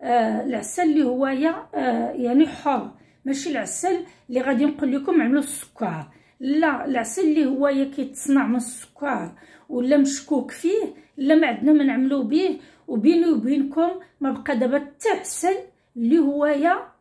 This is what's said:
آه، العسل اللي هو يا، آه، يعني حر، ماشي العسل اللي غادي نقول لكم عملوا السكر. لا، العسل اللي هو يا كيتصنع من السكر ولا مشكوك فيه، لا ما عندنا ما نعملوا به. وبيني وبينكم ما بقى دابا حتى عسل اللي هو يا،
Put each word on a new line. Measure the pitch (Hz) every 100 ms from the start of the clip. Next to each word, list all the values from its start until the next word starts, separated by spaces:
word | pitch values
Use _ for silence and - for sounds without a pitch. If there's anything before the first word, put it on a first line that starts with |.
آه، | 262 240 220 220 277
العسل | 233 208 -
اللي | 349 302
هو | 254 247 269
يا، | 269 311 330 - 302
آه، | 262 233 233
يعني | - 240 254 320
حر، | - 294 254 - - _ _ 262
ماشي | 277 339
العسل | 262 190 - 349 349 - _ -
اللي | 247
غادي | 262 247 285
نقول | 294 277 277
لكم | 277 349
عملوا | 233 285
السكر. | 285 - - - 202 160 147 _ _ _
لا، | 262 294 320 269 -
العسل | 254 220 -
اللي | 330 302 269
هو | 262 285
يا | 269 277
كيتصنع | 285 254 - - 269 220
من | 247
السكر | 240 - - - 285 226 175 - - - _
ولا | 247 254 294
مشكوك | 277 - - 285 -
فيه، | - 330 427 403 - _ -
لا | 269 311
ما | 302
عندنا | 208 269
ما | 302
نعملوا | 269 233 262 277
به. | 220 311 370 - - _ -
وبيني | 240 233 339 339
وبينكم | 269 226 285 277 311 339 370 - _
ما | 269
بقى | 220 - 254
دابا | 254 285
حتى | 285 - 453
عسل | 381 - - 339 392 - _ _ 240
اللي | 233 330
هو | 277 285 294
يا، | 285 320 392 - _